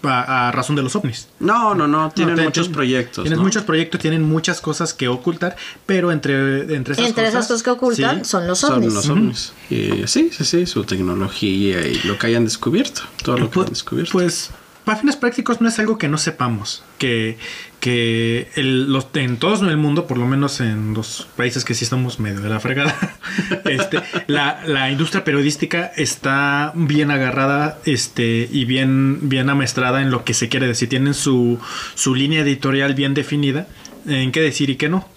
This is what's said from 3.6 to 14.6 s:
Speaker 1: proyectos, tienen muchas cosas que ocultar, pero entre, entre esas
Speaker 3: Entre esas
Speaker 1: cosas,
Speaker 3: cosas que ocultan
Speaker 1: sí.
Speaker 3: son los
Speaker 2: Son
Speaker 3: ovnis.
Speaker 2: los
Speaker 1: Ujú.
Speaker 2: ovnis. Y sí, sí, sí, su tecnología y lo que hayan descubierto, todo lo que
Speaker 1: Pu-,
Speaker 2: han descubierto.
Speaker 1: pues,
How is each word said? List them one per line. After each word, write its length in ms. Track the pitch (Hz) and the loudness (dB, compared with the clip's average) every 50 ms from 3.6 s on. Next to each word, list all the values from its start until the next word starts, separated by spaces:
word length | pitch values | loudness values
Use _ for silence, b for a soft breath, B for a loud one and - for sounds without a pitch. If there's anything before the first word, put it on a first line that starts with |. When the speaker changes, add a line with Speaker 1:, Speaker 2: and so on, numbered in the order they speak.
Speaker 1:
proyectos, 380 | 196 - 160 160 160 160 - 185 | 0 2 2 2 0 0 -4 -2
tienen 240 | - 160 160 160 156 | 0 0 2 2 2
muchas 360 | 151 156 160 156 - 170 - | 2 2 2 0 -2 -4 -2
cosas 340 | - 160 147 - 170 156 - | -4 -4 -2 -2 -4 -4 -2
que 120 | - 135 | -2 -2
ocultar, 480 | 123 123 127 - 180 165 - 175 - - B B B B B - | -2 -2 0 0 -2 -2 0 -4 -4 -4 B B B B B -2
pero 240 | - 190 185 175 175 | 0 0 2 2 2
entre, 640 | 165 151 - 143 139 135 135 135 135 139 - - 151 | 0 0 0 0 2 2 2 2 0 0 -2 -2 -2
entre 200 | 139 127 123 143 | -2 -2 -2 -2
esas 120 | - 240 | 0 0
Speaker 3:
Entre 160 | 233 226 233 226 220 | 0 2 2 0 2
esas 180 | 214 247 226 | 2 0 0
Speaker 1:
cosas, 20 | - | 0
Speaker 3:
cosas 140 | 240 226 | -2 0
que 80 | - 247 | 0 0
ocultan 540 | 247 247 262 247 233 - 208 247 147 190 - | 0 2 2 0 2 2 2 0 0 -2 -2
Speaker 1:
sí. 60 | - | -2
Speaker 3:
son 180 | - 185 170 175 | -2 -2 0 0
los 100 | 180 - | 0 2
Speaker 2:
Son 140 | - - - 123 | 2 2 2 2
Speaker 3:
ovnis. 140 | 113 117 107 | 2 2 0
Speaker 2:
los 100 | 101 101 | 0 0
Speaker 1:
Ujú. 80 | 147 147 | 2 4
Speaker 2:
ovnis. 380 | 196 226 - 123 - - - - - - - | 4 4 2 0 -4 -8 -10 -12 -18 -6 -4
Y 360 | 127 113 - 101 98 98 98 - | -2 0 0 0 0 -2 -2 0
sí, 220 | - 269 320 339 | 2 2 2 2
sí, 120 | - - 160 | 0 -2 -2
sí, 220 | - - 170 180 | 0 2 2 0
su 160 | 170 - 117 | 2 -2 -4
tecnología 1040 | 98 - 95 95 92 92 90 95 95 95 - - 110 101 95 98 101 98 92 87 80 | -2 -2 -2 -2 0 0 0 -2 -2 -4 -2 -2 0 0 2 2 2 2 2 0 0
y 140 | 69 64 - | 0 -2 -2
lo 160 | - 92 101 - | -2 -2 -2 0
que 80 | - | 0
hayan 180 | 117 117 117 117 | 2 2 2 2
descubierto, 580 | 110 - - - 117 143 214 285 - - - - - - - | 0 -2 -2 0 0 2 2 0 0 -4 -10 -12 -12 -12 -6
todo 160 | - - 127 123 | -2 -2 0 0
lo 100 | 120 113 | 0 2
que 100 | - 185 | 2 0
Speaker 1:
Pu-, 40 | 185 | 0
Speaker 2:
han 40 | - | 0
descubierto. 400 | - - - - - - 170 - | -2 -6 -6 -4 -4 -4 -2 0
Speaker 1:
pues, 380 | - 185 180 170 170 - - - - - | 2 2 2 2 0 -4 -8 -10 -14 -18